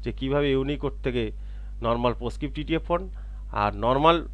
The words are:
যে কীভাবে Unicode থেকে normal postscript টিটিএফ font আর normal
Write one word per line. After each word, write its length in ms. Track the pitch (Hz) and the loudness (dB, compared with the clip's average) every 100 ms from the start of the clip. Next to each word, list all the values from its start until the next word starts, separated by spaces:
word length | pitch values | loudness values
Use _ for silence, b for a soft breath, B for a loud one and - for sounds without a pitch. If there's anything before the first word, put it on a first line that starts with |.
যে 60 | - 107 | -6 -4
কীভাবে 280 | 135 143 143 135 | 0 2 4 2
Unicode 360 | 135 147 143 - 139 | 2 -2 -4 -4 -2
থেকে 160 | 123 107 - B B B B 117 | 0 -2 -4 B B B B 0
normal 260 | 117 120 113 | 2 2 0
postscript 340 | 120 - 147 147 | -4 -4 -6 -6
টিটিএফ 240 | 151 160 - | -2 -2 0
font 180 | 175 185 B B B B 104 | -2 -2 B B B B 0
আর 80 | 104 101 | 0 2
normal 320 | 113 131 160 170 - | 2 6 6 6 0